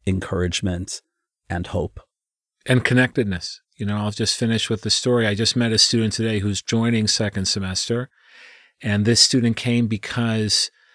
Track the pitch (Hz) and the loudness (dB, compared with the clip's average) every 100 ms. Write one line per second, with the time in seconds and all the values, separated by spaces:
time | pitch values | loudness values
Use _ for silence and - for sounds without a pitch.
0 | - 92 - 85 90 - 98 87 95 - | -2 -2 -2 -2 0 0 -2 -4 -6 -10
1 | - _ _ _ - 87 87 101 - - | -16 _ _ _ -8 -6 -4 -4 -4 -6
2 | - _ _ _ _ _ - 127 - 123 | -20 _ _ _ _ _ 0 2 4 2
3 | 127 - 104 92 - - _ - 101 104 | 2 0 -2 -4 -8 -14 _ -8 -4 -4
4 | 104 104 113 - 117 113 - 110 110 - | -4 -2 -2 0 0 0 0 -4 -2 -2
5 | 127 123 110 104 113 120 117 110 - 120 | 2 2 2 2 0 0 2 2 2 2
6 | 110 - 113 107 101 95 - 117 117 113 | 0 0 -2 0 -2 -2 -2 0 2 2
7 | 107 - 107 104 95 104 95 92 - 120 | 2 0 -2 -2 -2 -2 -4 -4 -4 -4
8 | 131 _ _ - - - _ _ - 104 | -6 _ _ -20 -20 -20 _ _ -2 0
9 | 104 117 - 131 117 110 123 120 113 107 | 4 4 4 4 2 0 0 0 0 -2
10 | - - 117 110 107 - - _ _ | -4 -2 0 0 0 0 -2 _ _